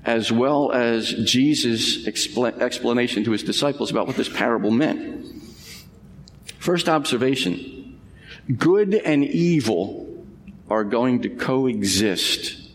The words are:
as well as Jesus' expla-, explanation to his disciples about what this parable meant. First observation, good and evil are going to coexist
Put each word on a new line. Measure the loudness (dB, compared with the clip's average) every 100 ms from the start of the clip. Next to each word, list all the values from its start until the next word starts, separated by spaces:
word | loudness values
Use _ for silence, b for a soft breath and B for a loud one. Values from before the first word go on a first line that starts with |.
| -2
as | 0 2
well | 2 2 2 2
as | 2 2 0 -2 -2 0
Jesus' | 2 2 2 0 0 -2 -4 -6
expla-, | -4 -4 -2 -2 0
explanation | -4 -2 0 0 0 0 0
to |
his | 0
disciples | -2 0 0 0 -2
about | -2 -2
what | -2
this | -4
parable | -2 0 2 2
meant. | 2 2 -2 -6 -12 -14 B B B B B B -20 -20 -20 -20 -20 -20 -6
First | 0 0 2
observation, | 2 2 0 2 2 0 -4 -6 -14 -18 -20 -20 B B B -4 2
good | 4 6 4
and | 2 4 2
evil | 2 2 4 4 4 2 0 -6 -12 -14 -16 -20 -20 -16 -2
are | 0
going | 2 2 2 2
to | -2
coexist | -4 -2 0 2 0 0 2 2 2 -2 -2 -6 -12 -16